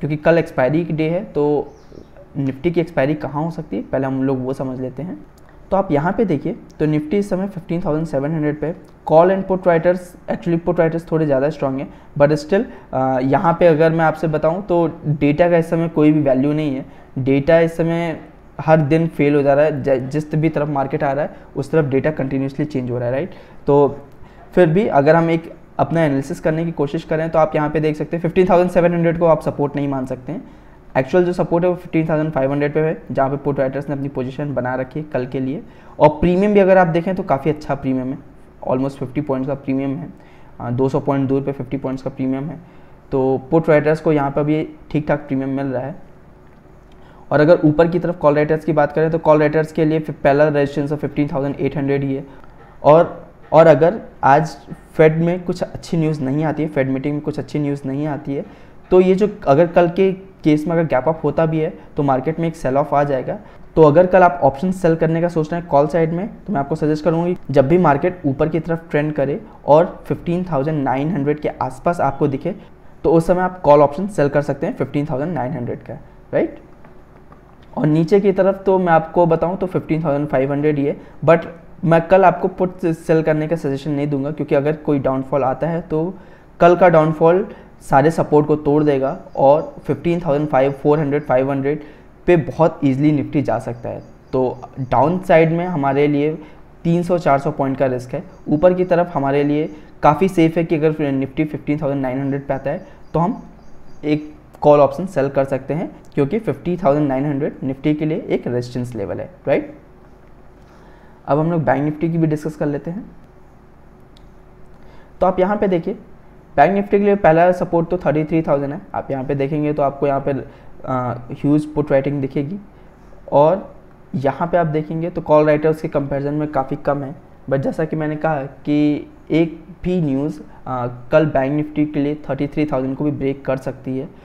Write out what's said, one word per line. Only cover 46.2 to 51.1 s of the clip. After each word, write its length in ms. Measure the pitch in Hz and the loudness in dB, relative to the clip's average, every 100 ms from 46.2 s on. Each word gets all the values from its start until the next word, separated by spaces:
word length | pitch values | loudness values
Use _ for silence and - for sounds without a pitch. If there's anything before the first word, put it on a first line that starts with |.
| - - - - - - - - - - - | -20 -20 -20 -20 -20 -20 -20 -20 -20 -20 -4
और 100 | 143 | 2
अगर 200 | 151 175 | 4 6
ऊपर 240 | 156 151 170 | 4 4 2
की 100 | 170 | 2
तरफ 200 | 170 175 | -4 0
कॉल 160 | 151 | 2
राइटर्स 300 | 147 151 156 | 2 2 0
की 80 | 165 | 0
बात 200 | 151 147 | 0 0
करें 180 | 156 160 | 0 0
तो 80 | 160 | 0
कॉल 220 | 160 151 | 2 4
राइटर्स 320 | 151 156 156 | 4 2 -2
के 120 | - | 0
लिए 160 | 156 156 | 0 0
फिर 140 | 156 143 | -4 -2
पहला 240 | 147 139 151 | 2 4 4
रेजिस्टेंस 440 | 147 143 151 143 | 2 0 -2 -4
of 60 | 151 | -4
फिफ्टीन 300 | 139 | -4